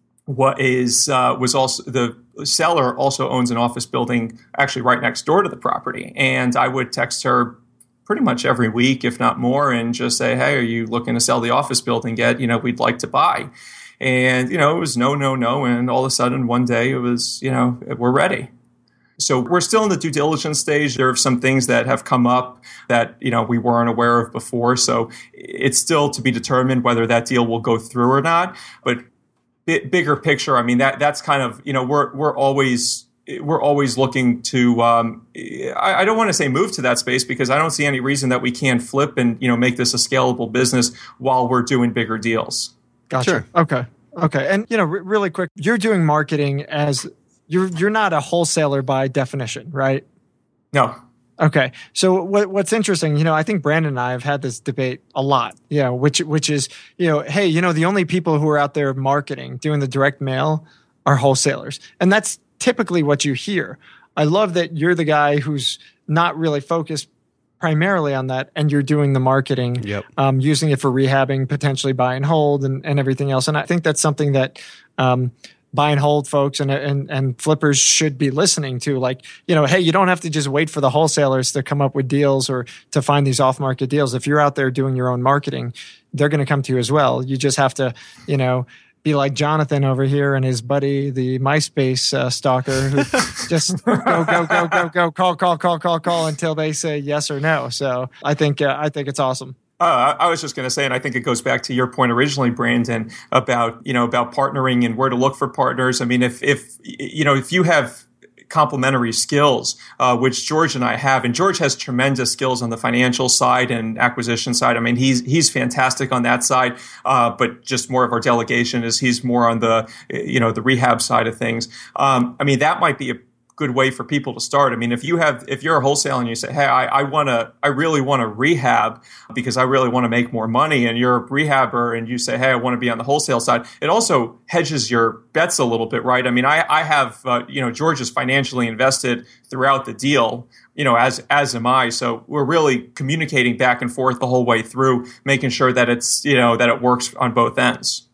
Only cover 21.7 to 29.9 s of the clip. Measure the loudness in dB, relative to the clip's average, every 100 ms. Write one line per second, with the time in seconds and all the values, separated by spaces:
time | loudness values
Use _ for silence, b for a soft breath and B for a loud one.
21.7 | 0 2 -2 0 2 4 2 0 -10 B
22.7 | B -2 0 0 -4 -2 -2 0 0 2
23.7 | 2 2 2 2 2 0 -6 -6 -2 0
24.7 | 2 0 0 -2 B B -20 -14 -2 0
25.7 | 0 0 2 0 0 -2 -2 0 0 2
26.7 | 2 2 0 2 2 2 0 0 0 0
27.7 | -2 -2 0 2 2 2 0 0 B B
28.7 | B -4 -4 -6 _ _ _ _ _ -2
29.7 | -2 0